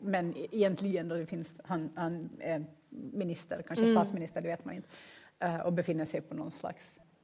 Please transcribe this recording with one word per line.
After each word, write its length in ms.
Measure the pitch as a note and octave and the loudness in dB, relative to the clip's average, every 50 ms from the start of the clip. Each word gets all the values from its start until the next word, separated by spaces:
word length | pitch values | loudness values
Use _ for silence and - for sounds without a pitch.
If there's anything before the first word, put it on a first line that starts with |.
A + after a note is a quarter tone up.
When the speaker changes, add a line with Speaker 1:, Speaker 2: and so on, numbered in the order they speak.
Speaker 1:
men 360 | - G3+ F#3+ F3+ F3 E3+ - | -2 0 2 2 2 0 -2
e-, 100 | - E3 - | -4 -6 -2
egentligen 560 | - A3 G3 F#3+ F3 D3 G3 G3+ F3+ E3+ E3 E3 | 4 6 6 6 6 4 0 0 0 0 0 0
då 60 | E3 | -2
det 120 | E3+ D#3+ | -2 -2
finns, 340 | - F#3 E3 D#3+ - - - - | -2 -4 -6 -6 -8 -10 -14 -6
han, 260 | - F3+ D#3+ D#3+ - - | -2 -2 -2 -2 -2 -2
han 340 | F3+ E3+ E3 E3+ E3 E3 E3+ - - | -2 -2 0 0 -2 -6 -8 -10 -6
är 240 | - E3 E3 D3+ D3+ - - - _ - - - - - | -2 -2 -2 -2 -2 -6 -12 -20 _ -16 -12 -10 -10 -6
minister, 500 | - G3+ F#3 E3+ E3 - - - E3+ F3 E3+ | -2 -2 0 0 -2 -4 -4 -6 -6 -6 -4
kanske 200 | - E3+ A3+ A3+ | -2 4 6 6
Speaker 2:
Mm. 100 | A#3 A3+ | 8 8
Speaker 1:
statsminister, 440 | G#3 G3+ G3+ G3+ F3 D#3+ E3 - E3 | 8 6 4 2 -4 -4 -4 -4 -4
det 80 | E3+ E3+ | -2 -2
vet 160 | E3+ - - | -4 -4 -6
man 100 | F3+ F3 | -10 -10
inte, 140 | F#3 - - - - - - - - - - _ - | -10 -12 -14 -18 -20 -20 -20 -20 -20 -20 -18 _ -2
eh, 160 | F#3 F3 E3 E3 | -2 0 0 0
och 120 | - F3 | 0 2
befinner 320 | F3 F3 F3 F#3 D#3+ D#3+ D#3 | 2 2 2 2 0 0 0
sig 160 | - - D#3+ | -2 -2 -4
på 140 | - - D#3+ | -4 -4 -8
någon 160 | D#3 D#3 F3 | -6 -6 -8
slags, 480 | - - - - - - - - - - - _ _ _ | -8 -8 -8 -8 -8 -8 -14 -20 -20 -20 -20 _ _ _